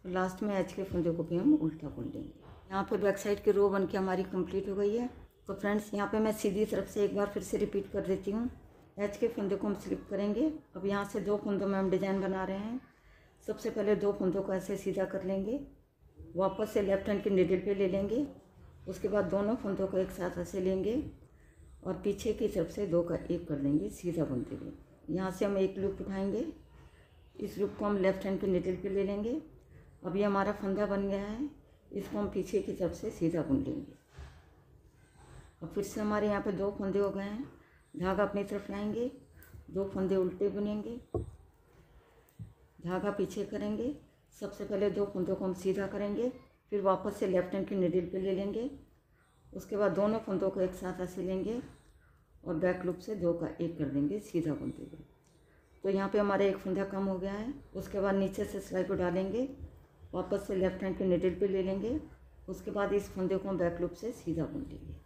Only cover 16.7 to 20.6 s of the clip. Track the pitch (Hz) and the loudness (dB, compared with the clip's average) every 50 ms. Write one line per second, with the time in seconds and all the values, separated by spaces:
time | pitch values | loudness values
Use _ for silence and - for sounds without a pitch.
16.7 | - 214 202 190 196 190 - 220 208 202 - 208 196 185 180 165 190 180 180 202 | 2 2 4 4 2 2 2 0 0 2 2 4 6 6 6 6 4 2 2 0
17.7 | 202 196 202 185 180 196 202 202 220 262 294 277 - - - - - - - - | 2 2 2 2 2 2 0 2 2 0 0 -2 -6 -16 -20 -20 -20 -20 -20 -20
18.7 | - - - 185 185 - - 190 202 208 185 175 185 196 208 208 233 - - 208 | -20 -14 -10 -10 -6 -4 -2 2 2 2 2 2 2 2 2 2 0 0 0 -2
19.7 | 190 180 190 190 190 185 190 185 - - 175 180 175 175 175 170 - 190 | 0 0 0 0 2 0 0 0 -2 -4 -4 -4 -2 -4 -6 -4 -4 0